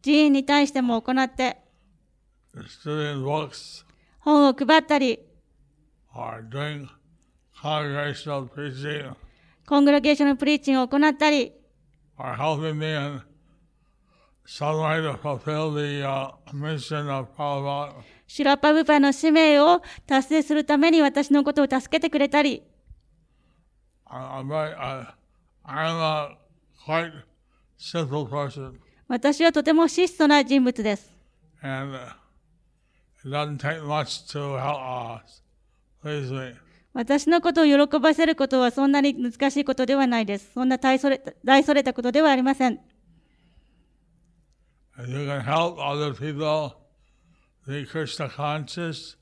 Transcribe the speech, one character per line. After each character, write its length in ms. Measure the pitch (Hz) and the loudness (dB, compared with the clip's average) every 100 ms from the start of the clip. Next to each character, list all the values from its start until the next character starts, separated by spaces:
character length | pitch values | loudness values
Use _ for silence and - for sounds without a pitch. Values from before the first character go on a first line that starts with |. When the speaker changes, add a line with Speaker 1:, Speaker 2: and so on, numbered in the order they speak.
Speaker 1:
寺 160 | 269 294 | 4 6
院 160 | 302 | 6
に 100 | 277 269 | 4 4
対 220 | 285 285 | 2 2
し 40 | |
て 100 | 277 | 0
も 200 | 247 226 | 0 -2
行 100 | 240 262 | -2 -2
っ 60 | 262 | -2
て、 280 | 262 254 - _ _ _ _ _ _ _ _ _ 131 | -2 -4 -6 _ _ _ _ _ _ _ _ _ -20
Speaker 2:
Distributing 680 | - - 151 151 147 143 | -20 -14 -8 -4 -4 -6
books. 600 | 131 151 147 - - - _ _ _ _ | -4 -4 -6 -14 -20 -20 _ _ _ _
Speaker 1:
本 300 | 302 294 285 | 2 6 6
を 40 | |
配 260 | 262 269 311 | 2 4 4
っ 40 | |
た 140 | 311 294 | 4 0
り、 220 | 262 - _ _ _ _ _ _ _ _ _ 120 | 2 -2 _ _ _ _ _ _ _ _ _ -12
Speaker 2:
Or 280 | 117 113 113 | -12 -12 -12
doing 380 | 135 147 147 131 _ _ _ _ _ _ _ | -10 -8 -10 -16 _ _ _ _ _ _ _
congregational 840 | 147 151 147 143 147 143 151 139 123 | -6 -4 -4 -4 -6 -8 -8 -8 -8
preaching. 680 | 147 147 131 143 147 135 123 - _ _ _ - | -12 -12 -10 -8 -10 -12 -18 -20 _ _ _ 0
Speaker 1:
コ 120 | 285 | 4
ン 60 | 285 | 6
グ 60 | |
レ 100 | 285 | 4
ゲ 120 | 269 | 2
ー 20 | 294 | 2
シ 80 | |
ョ 20 | 285 | 2
ナ 60 | |
ル 60 | 269 | 2
プ 80 | 277 | 0
リ 120 | 294 | 0
ー 40 | |
チ 100 | 285 | 0
ン 40 | 269 | 0
グ 60 | |
を 60 | 254 | 0
行 100 | 277 302 | 2 2
っ 40 | 285 | 2
た 140 | 302 | 2
り、 240 | 294 240 _ _ _ _ _ _ - | 2 -2 _ _ _ _ _ _ -14
Speaker 2:
Or 180 | 127 104 | -10 -4
helping 380 | 151 151 156 | -4 -2 -4
me 140 | 151 156 | -4 -4
in 340 | 151 143 139 - _ _ _ _ _ _ _ _ _ _ _ _ | -6 -6 -10 -18 _ _ _ _ _ _ _ _ _ _ _ _
some 320 | - 147 156 | -8 -4 -2
way 180 | 156 160 | -2 -2
to 140 | 156 135 | -4 -6
fulfill 520 | 147 131 156 156 156 | -8 -8 -6 -4 -4
the, 300 | 147 147 143 | -4 -6 -6
uh, 280 | 139 135 135 - - | -6 -6 -8 -14 -16
mission 540 | 143 151 156 - 151 147 | -10 -8 -8 -6 -8 -6
of 180 | 135 123 - | -8 -8 -8
Prabhupada. 560 | 147 143 139 143 147 139 - _ _ | -6 -4 -4 -6 -8 -14 -20 _ _
Speaker 1:
シ 160 | - | -2
ュ 20 | 277 | 0
ラ 120 | 285 | 2
パ 160 | 294 | 4
ブ 120 | 311 302 | 4 4
パ 140 | 294 | 4
の 120 | 277 | 4
使 200 | 269 320 | 2 2
命 280 | 311 320 294 | 6 6 6
を 220 | 302 349 - - - | 6 4 0 -20 0
達 240 | 269 269 | 0 2
成 140 | 311 | 0
す 100 | 294 | 2
る 100 | 302 | -2
た 140 | 294 294 | 2 2
め 140 | 330 | 6
に 100 | 330 | 6
私 300 | 285 277 285 | 4 2 2
の 120 | 285 | 2
こ 100 | 285 | 4
と 100 | 294 | 2
を 20 | 277 | 2
助 140 | 262 - 320 | 0 -2 -2
け 40 | |
て 100 | 330 | 0
く 80 | 302 | 0
れ 100 | 285 | 2
た 120 | 302 | 2
り。 180 | 285 226 _ _ _ - _ _ _ _ _ _ _ _ _ _ _ | 0 -2 _ _ _ -20 _ _ _ _ _ _ _ _ _ _ _
Speaker 2:
I, 360 | 123 131 135 | -16 -12 -12
I'm 60 | 135 | -6
very, 280 | 156 151 160 | -6 -6 -6
I, 360 | 131 135 120 _ _ _ _ _ - | -8 -10 -14 _ _ _ _ _ -10
I'm 320 | 139 160 165 | -6 -4 -2
a 380 | 160 156 143 - _ _ _ _ | -2 -2 -6 -14 _ _ _ _
quite 280 | - 160 165 151 - _ _ _ _ _ | -4 -4 -4 -12 -20 _ _ _ _ _
simple 460 | - 170 147 143 127 | -8 -6 -4 -4 -4
person. 520 | 143 139 143 131 123 _ _ _ | -6 -6 -10 -16 -18 _ _ _
Speaker 1:
私 360 | 240 277 285 | 0 0 4
は 80 | 330 | 2
と 100 | 311 | 2
て 100 | 294 | 2
も 140 | 320 330 | 4 4
質 280 | - 349 - | 2 -2 2
素 100 | 302 | 4
な 160 | 294 | 4
人 200 | 240 269 | 4 2
物 180 | 254 247 | 2 0
で 120 | 214 202 | -4 -4
す。 160 | _ _ _ _ _ _ | _ _ _ _ _ _
Speaker 2:
And, 340 | 139 135 139 131 | -10 -8 -10 -14
uh, 140 | 123 - _ _ _ _ _ _ _ _ _ _ | -18 -20 _ _ _ _ _ _ _ _ _ _
it 60 | 135 | -10
doesn't 280 | 143 151 143 | -6 -6 -6
take 260 | 147 160 | -6 -6
much 440 | 147 151 143 - - | -4 -4 -4 -10 -12
to 240 | 147 143 131 | -10 -8 -6
help, 200 | 139 147 | -6 -6
uh, 400 | 131 127 117 113 _ _ _ _ _ _ _ _ | -8 -10 -10 -14 _ _ _ _ _ _ _ _
please 280 | 151 147 131 | -10 -8 -8
me. 240 | 131 131 120 _ _ _ | -8 -10 -16 _ _ _
Speaker 1:
私 340 | 254 233 285 294 | -10 -2 0 2
の 140 | 339 | 2
こ 120 | 339 | 2
と 80 | 311 | 4
を 40 | 311 | 6
喜 340 | 285 285 302 | 6 4 4
ば 140 | 311 | 2
せ 120 | 311 320 | 4 0
る 100 | 320 | 0
こ 120 | 269 | 0
と 120 | 262 | 2
は 120 | 247 | 0
そ 140 | 247 277 | 2 2
ん 60 | |
な 80 | 285 | 4
に 120 | 277 | 2
難 380 | 254 240 233 277 | 0 -6 -2 -2
し 60 | 277 | 0
い 80 | 285 | -2
こ 80 | 262 | -2
と 100 | 247 | 0
で 100 | 277 | 2
は 100 | 262 | 2
な 120 | 233 | 0
い 60 | 208 | -2
で 140 | 202 | -6
す。 120 | - | -8
そ 100 | 240 | -4
ん 60 | 254 | 0
な 80 | 254 | 2
大 200 | 262 262 | 2 2
そ 100 | 277 | 2
れ、 120 | 262 - - | 0 -4 -8
大 200 | 240 269 | 4 4
そ 100 | 269 | 6
れ 100 | 285 | 2
た 100 | 262 | 2
こ 80 | 254 | -2
と 100 | 240 | 0
で 100 | 277 | 2
は 100 | 311 | 4
あ 40 | 262 | 4
り 80 | |
ま 100 | 254 | 2
せ 160 | 269 254 | 0 0
ん。 100 | - _ _ _ _ _ _ _ _ _ _ _ _ _ _ _ _ _ _ _ _ _ - | -2 _ _ _ _ _ _ _ _ _ _ _ _ _ _ _ _ _ _ _ _ _ -18
Speaker 2:
If 100 | 123 | -12
you 200 | 135 143 | -8 -6
can 140 | 143 | -6
help 360 | 120 156 170 165 | -2 0 0 -4
other 340 | 143 147 147 | -6 -4 -6
people 640 | 113 151 143 156 156 143 - _ _ _ _ _ _ _ _ - | -6 -8 -6 -2 -2 -4 -12 _ _ _ _ _ _ _ _ -12
be 180 | 143 131 | -12 -8
Krishna 420 | 160 151 - 139 | -8 -8 -8 -10
conscious 880 | - 147 151 139 - 170 143 - - | -6 -6 -6 -8 -10 -10 -10 -16 -20